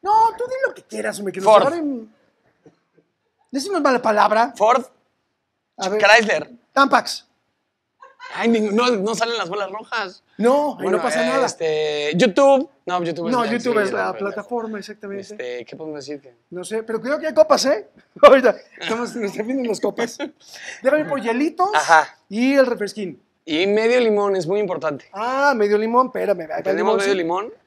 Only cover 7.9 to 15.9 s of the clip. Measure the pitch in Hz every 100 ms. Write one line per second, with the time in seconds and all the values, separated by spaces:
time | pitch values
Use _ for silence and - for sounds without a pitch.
7.9 | _ - _ - - 220 233 214 208 247
8.9 | 226 196 208 233 233 180 202 190 202 220
9.9 | 233 190 - _ - 226 277 294 - 190
10.9 | 196 - - 220 254 240 - 160 156 151
11.9 | 147 147 170 247 190 277 269 320 _ -
12.9 | 180 170 165 170 247 220 233 240 214 196
13.9 | 202 190 185 202 202 202 240 226 208 196
14.9 | 208 202 196 196 214 123 123 117 139 156